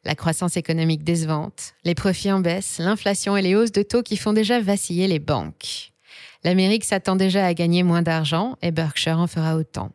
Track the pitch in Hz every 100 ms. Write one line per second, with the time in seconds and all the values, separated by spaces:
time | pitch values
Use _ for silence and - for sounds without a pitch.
0 | - 151 165 160 175 180 160 165 165 156
1 | 151 170 156 156 156 - - _ 175 165
2 | 196 180 196 196 170 180 - - 170 214
3 | - - - 302 185 202 233 196 202 240
4 | 247 208 214 214 214 247 196 202 - 175
5 | 190 156 151 131 78 - - - - _
6 | _ - - - 170 185 185 220 - 196
7 | - 190 190 190 185 170 170 175 180 170
8 | 170 160 151 165 233 254 175 160 156 -
9 | 165 160 175 170 160 160 156 - 98